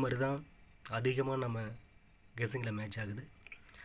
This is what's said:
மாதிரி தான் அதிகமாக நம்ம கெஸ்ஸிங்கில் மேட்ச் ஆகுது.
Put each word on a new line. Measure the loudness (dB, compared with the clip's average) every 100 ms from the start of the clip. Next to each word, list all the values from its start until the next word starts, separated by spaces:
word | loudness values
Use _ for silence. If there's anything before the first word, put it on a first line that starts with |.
மாதிரி | 4 4 2
தான் | 2 -4 -20 -20 -16 -4 2
அதிகமாக | 2 4 2 2
நம்ம | 0 0 -4 -8 -14 -20 -20 -20 -12 -2
கெஸ்ஸிங்கில் | 0 0 -2 -2
மேட்ச் | -2 -4
ஆகுது. | -4 -6 -10 -16 -18 -18 -18 -18